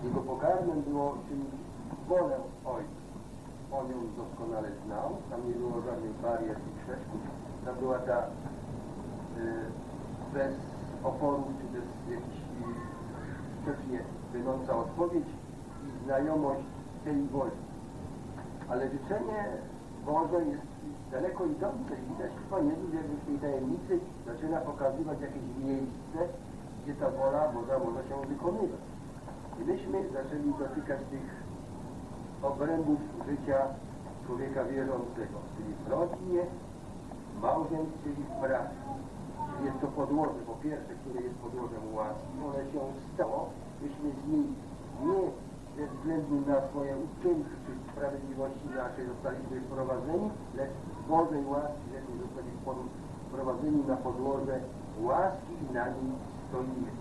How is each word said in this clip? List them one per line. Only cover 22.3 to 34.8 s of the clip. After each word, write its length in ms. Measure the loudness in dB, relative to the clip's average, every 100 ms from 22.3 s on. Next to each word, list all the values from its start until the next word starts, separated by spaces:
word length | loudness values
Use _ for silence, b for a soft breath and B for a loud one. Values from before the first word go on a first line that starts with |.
że 80 | -4 0
Pan 180 | 4 6
Jezus 260 | 4 0
jakby 220 | 0 0 -2
w 100 | 0
tej 120 | 0
tajemnicy 600 | 2 2 2 0 4 2 2 -8 -6
zaczyna 320 | -4 0 2
pokazywać 640 | 0 2 2 4 0 0
jakieś 220 | -2 -4 -4 -2
miejsce, 560 | 2 2 0 -4 -6 0 0 0 -8 -10 -8 -8
gdzie 100 | -6
ta 160 | 2 2
wola 420 | 6 4 6 4 4
Boża 240 | 2 2 2
może 160 | 0 -2
się 180 | -4 -2
wykonywać. 540 | 0 2 2 2 0 -8 -10 -10 -10 -10 -8 -8 -2
I 40 |
myśmy 340 | 2 2 2 0 0
zaczęli 400 | -2 -2 0 2 2
dotykać 400 | 0 -2 -2 -2 -2
tych 320 | -6 -6 -8 -8 -8 -8 -8 -8 -8 -8 -8 -8 -2
obrębów 560 | 0 2 4 4 6 4 4 -4 -2
życia 320 | -2 4 6 6 0 -8 -8 -8 -8 -4
człowieka 380 | -2 0 0
wierzącego, 760 | 2 2